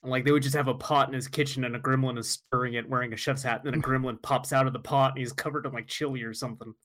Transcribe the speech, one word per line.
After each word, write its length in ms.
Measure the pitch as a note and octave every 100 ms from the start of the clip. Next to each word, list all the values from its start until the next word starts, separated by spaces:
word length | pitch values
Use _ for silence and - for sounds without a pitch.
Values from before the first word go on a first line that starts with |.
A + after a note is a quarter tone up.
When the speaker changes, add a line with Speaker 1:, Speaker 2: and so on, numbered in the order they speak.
Speaker 1:
And, 80 | B2+
like, 120 | B2+
they 80 | C3
would 120 | D3
just 120 | C3+ D3
have 120 | C3+
a 60 | C3
pot 320 | - D3 C3
in 60 | C3
his 120 | -
kitchen 360 | - C#3 C3+
and 120 | B2+ A#2+
a 40 |
gremlin 400 | C3+ C3 C3 A#2+
is 100 | A2
stirring 460 | - _ B2+ B2 A#2+
it 120 | A#2
wearing 240 | B2+ B2
a 40 | A2
chef's 240 | - C3
hat. 200 | C3 A2+
And 100 | D3
then 60 | C#3
a 40 |
Speaker 2:
<laughs> 0 |
Speaker 1:
gremlin 380 | C3+ C3 B2+ A2+
pops 320 | - B2+ -
out 140 | C#3 C3+
of 60 |
the 60 | B2+
pot 320 | - C#3 C3+
and 80 | C3+
he's 140 | B2
covered 320 | - D#3 D3 C#3
in, 60 |
like, 140 | B2 A2
chili 340 | - D3+ C3
or 100 | A2+
something. 420 | A2 B2+ A2 A2+ A2